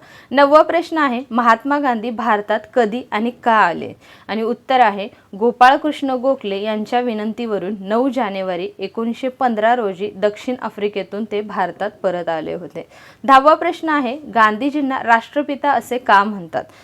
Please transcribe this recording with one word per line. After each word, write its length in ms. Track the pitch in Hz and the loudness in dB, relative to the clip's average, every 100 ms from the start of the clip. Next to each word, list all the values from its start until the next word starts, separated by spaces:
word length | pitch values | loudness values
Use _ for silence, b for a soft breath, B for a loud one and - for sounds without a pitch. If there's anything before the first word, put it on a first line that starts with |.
| B B B | B B B
नववा 300 | 254 285 302 | 4 6 6
प्रश्न 360 | 320 330 339 320 | 6 0 -2 -2
आहे, 260 | 285 240 269 | -2 -2 -4
महात्मा 480 | 233 240 226 277 285 | 0 2 2 2 -2
गांधी 300 | 285 233 226 | 0 -2 -4
भारतात 500 | 226 233 208 208 214 214 | -4 -2 -2 0 -4 -2
कधी 280 | - 220 233 262 | 0 0 -2 -6
आणि 200 | 208 233 247 | -4 -4 -4
का 80 | - | 0
आले? 420 | 220 185 160 - - B B B | 4 2 0 -10 -14 B B B
आणि 140 | 214 | -6
उत्तर 380 | 226 240 - 262 | -4 -6 0 4
आहे, 280 | 233 202 202 b b 196 | 4 2 -8 b b -2
गोपाळकृष्ण 680 | 233 240 247 285 302 294 269 | -2 6 6 6 0 -4 -4
गोखले 520 | 262 247 269 202 196 | -2 0 -2 -2 -4
यांच्या 400 | 214 214 214 247 | -4 -4 -2 -2
विनंतीवरून 720 | 247 214 214 208 233 208 175 208 | -2 -4 -6 -6 -4 -4 -4 -8
नऊ 300 | 190 220 269 | -4 0 0
जानेवारी 600 | 254 220 196 190 180 196 - | -2 -4 -4 -4 -4 -6 -8
एकोणीसशे 480 | 190 - 233 233 254 | -10 -6 -6 -4 -6
पंधरा 480 | 254 262 214 220 247 | -2 -2 2 2 2
रोजी 360 | 208 175 202 185 | 0 -4 -8 -2
दक्षिण 400 | 208 208 - 254 | -2 -2 -8 -6
आफ्रिकेतून 640 | 220 208 208 202 185 202 220 | -8 -6 -6 -4 -8 -8 -6
ते 100 | 208 | -6
भारतात 500 | 208 202 180 175 202 - | -6 -4 -4 -2 -8 -4
परत 260 | 190 175 170 | -4 -4 -4
आले 240 | 165 160 | -4 -4
होते. 340 | 165 175 - - B B B | -8 -10 -14 -16 B B B
दहावा 300 | 226 269 277 | 6 6 8
प्रश्न 360 | 320 339 339 320 | 4 2 -4 -2
आहे, 280 | 294 247 285 285 | 0 0 -6 -4
गांधीजींना 680 | 202 220 208 277 285 277 262 | 4 4 4 -2 -2 -2 -4
राष्ट्रपिता 680 | 226 226 - 294 294 277 285 | 2 2 2 -4 -4 -2 0
असे 260 | 277 226 247 | 0 0 -6
का 260 | 254 202 | 4 4
म्हणतात? 400 | 202 208 165 147 - B | 4 -4 -8 -8 -10 B